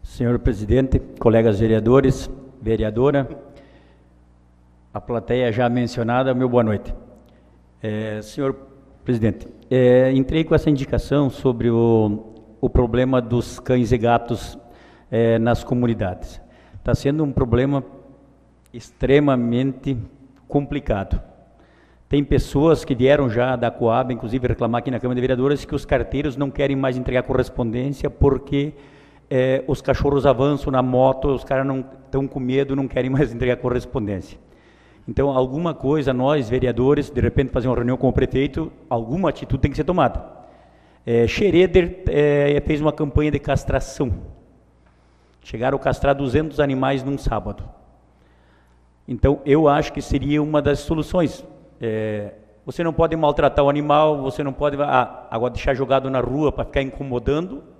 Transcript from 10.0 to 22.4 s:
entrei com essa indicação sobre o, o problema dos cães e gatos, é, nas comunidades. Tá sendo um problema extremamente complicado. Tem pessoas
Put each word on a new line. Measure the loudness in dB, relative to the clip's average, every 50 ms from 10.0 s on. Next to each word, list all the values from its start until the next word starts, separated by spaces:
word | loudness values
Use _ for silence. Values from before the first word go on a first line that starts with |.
| 6 4
entrei | 2 0 0 0 0 -2 2
com | 2 2
essa | 2 4 2
indicação | 0 0 0 -2 -2 -4 -2 0 0 0 0 0
sobre | -2 0 0 0 0 2 0 2
o, | 2 4 4 4 4 4 4 2 0 -4 -8 -16 -20 -20 -20 -20 -10 -4
o | -4 0
problema | 2 2 2 2 2 0 2 2 2 0
dos | 0 0 -2 -2 -2 -4 -10 -14
cães | -2 0 2 2 2 2
e | 0
gatos, | 2 4 2 2 2 2 -2 -6 -6 -6 -14 -16 -18 -20 -20 -20 -20 -20 -20 -20 -20 _ _
é, | 0 2 2 4 4 2
nas | 2 2 0 0 0
comunidades. | -2 0 0 2 0 0 -2 -4 -6 -6 -8 -12 -14 -16 -18 -20 -20 -20 -20 -20 _ -20 -8 -2
Tá | -2 -2
sendo | 0 0 -2 0 0 -2
um | -2
problema | 0 -2 0 2 2 2 2 2 0 -2 -4 -8 -18 -20 -20 -20 -20 _ _ _ _ _ _ _ _ _ _ _
extremamente | -20 -20 -20 -20 _ _ 0 4 4 4 4 4 2 2 0 0 0 0 -2 -2 -4 -6 -6 -6 -6 -6 -8 -14 -18 _ -20 -20 _ _ _
complicado. | _ -4 -4 -2 -2 -8 -8 -4 -2 -4 -4 -2 -4 -4 -6 -6 -10 -20 -20 -20 _ _ _ _ _ _ _ _ _ _ _ _
Tem | _ 0 0
pessoas | 2 2 0 0